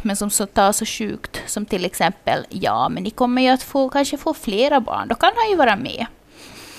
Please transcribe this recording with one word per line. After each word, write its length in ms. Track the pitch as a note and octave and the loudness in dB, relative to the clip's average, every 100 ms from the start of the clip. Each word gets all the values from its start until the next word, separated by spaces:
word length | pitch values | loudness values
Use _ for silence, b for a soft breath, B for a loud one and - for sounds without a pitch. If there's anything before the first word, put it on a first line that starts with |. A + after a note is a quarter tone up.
men 140 | G#3+ G3 | -2 -2
som 140 | G#3 | -2
så 160 | - G3+ | -2 0
tar 260 | - G3 | 4 4
så 140 | G3+ A3 | 2 -4
sjukt, 560 | - G#3 G#3 - - - | -6 -6 -6 -10 -12 -8
som 200 | G#3+ G#3+ | -6 -4
till 180 | G3 | -2
exempel, 600 | F3+ - E3+ - - D3 - | -2 0 0 0 -2 -2 -2
"Ja, 400 | F#3+ C3+ A2 B2+ | -4 -2 2 0
men 140 | - | -2
ni 80 | F#3+ | -6
kommer 320 | - B3 B3 | 0 0 4
ju 60 | C4 | 4
att 140 | C4 | 4
få, 260 | - C#4 C4 | 2 0 0
kanske 280 | C#4 C#4 D4 | 0 0 -2
få 160 | E4 | -4
flera 460 | D4+ - G3 C#4 C#4+ | -4 -4 0 2 2
barn, 280 | A3 G2+ - | 0 -4 -4
då 60 | |
kan 180 | A3+ F4 A#4 | 2 2 2
han 140 | A4 | 0
ju 60 | F4+ | 4
vara 200 | B3 G3+ | 4 2
med." 300 | B2+ - A#3 - _ B B B B | -2 -8 -10 -12 _ B B B B